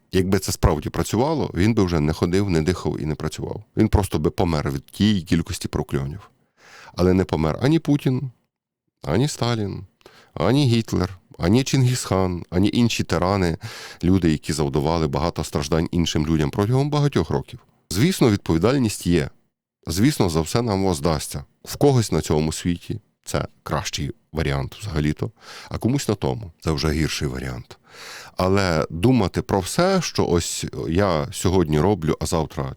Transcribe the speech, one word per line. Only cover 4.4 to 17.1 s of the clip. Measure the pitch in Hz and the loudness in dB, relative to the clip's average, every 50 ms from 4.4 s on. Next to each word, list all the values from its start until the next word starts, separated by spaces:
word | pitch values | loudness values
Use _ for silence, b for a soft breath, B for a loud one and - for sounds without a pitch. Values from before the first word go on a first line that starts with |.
| 98 85 82 73 - 76 | 0 0 0 0 -2 -2
від | 67 67 - | -4 -6 -8
тієї | _ - - 190 208 107 95 - | _ -2 2 2 2 4 2 0
кількості | - 92 85 82 - - - - - | 0 -2 -2 -2 -2 -6 -8 -8 -6
прокльонів. | - 80 - - - 71 69 67 76 101 - - _ _ _ _ B B B B B B B B B | -4 -4 -4 -4 -4 -4 -4 -6 -8 -10 -14 -18 _ _ _ _ B B B B B B B B B
Але | - 90 90 92 | 2 4 4 4
не | 95 92 | 4 4
помер | - - 78 80 80 76 - - | 2 2 0 2 0 0 0 2
ані | 135 156 165 | 2 2 2
Путін, | - - 143 143 - 139 131 123 147 127 - _ _ _ _ _ _ _ _ _ _ _ _ _ - | 2 2 0 0 0 -2 -2 -2 -4 -8 -10 _ _ _ _ _ _ _ _ _ _ _ _ _ -4
ані | - 73 104 131 151 | -2 0 0 0 0
Сталін, | - - 117 120 120 113 104 98 95 92 95 - _ _ B B B B B B B | -2 -2 -2 -2 -2 -2 -4 -6 -6 -10 -12 -14 _ _ B B B B B B B
ані | - 76 95 123 143 147 | -2 0 2 4 4 4
Гітлер, | 123 120 117 110 - - 92 90 87 - - _ _ - - | 4 2 2 0 0 -2 -2 -2 -2 -4 -10 _ _ -8 -2
ані | 85 87 104 127 135 | 0 2 4 2 2
Чингісхан, | - - 139 127 123 123 123 - - - 95 95 90 90 85 - - | 2 2 2 2 2 2 -2 -2 0 0 2 2 0 -2 -6 -8 -4
ані | - 90 98 107 - | 0 2 2 2 2
інші | 113 120 113 - - 92 | 2 2 2 0 -2 -2
тирани, | - - 80 87 90 101 101 92 85 80 - B 110 B B B B B B - | -2 0 0 2 2 2 2 2 0 0 -2 B -12 B B B B B B 0
люди, | 85 95 95 85 82 78 | 2 2 4 4 2 2
які | 73 - - 80 | 0 -2 -4 -4
завдавали | 76 78 71 67 76 69 78 82 85 80 | -2 -2 0 0 0 0 0 0 0 0
багато | 76 71 76 78 87 - - 78 | 0 0 0 -2 -2 -2 -4 -6
страждань | - - 82 71 71 85 80 85 - | -4 -4 -4 -2 0 0 0 0 0
іншим | - 90 85 - - 80 76 | 0 0 0 0 0 -2 0
людям | 76 82 76 78 69 | 0 2 0 0 0
протягом | - - 101 104 127 131 143 147 | 0 0 0 0 2 0 0 0
багатьох | 147 147 143 147 | 0 0 0 0